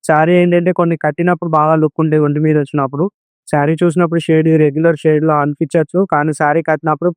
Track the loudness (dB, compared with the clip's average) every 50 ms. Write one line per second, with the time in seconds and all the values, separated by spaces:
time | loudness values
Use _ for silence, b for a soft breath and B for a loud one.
0 | 0 0 2 2 2 2 2 2 2 2 2 0 0 0 0 0 0 -2 -2 -2
1 | -2 -4 -2 0 0 0 0 -2 -2 -2 0 0 2 2 2 2 0 -2 _ -2
2 | -2 0 2 0 0 0 0 0 0 0 0 0 -2 -2 -2 -4 -4 -2 -2 -4
3 | -4 -4 _ _ _ _ _ _ _ -4 -2 0 0 0 0 0 0 0 0 0
4 | -2 0 -2 -4 0 2 2 2 4 2 2 4 2 2 0 0 0 0 0 0
5 | 0 0 0 2 2 0 0 0 0 -2 -4 _ -6 -2 -2 -2 -2 _ -2 -2
6 | -2 0 0 0 0 -2 -2 0 0 0 0 0 0 -2 -4 -2 -2 -4 -4 -2
7 | -2 -4 -4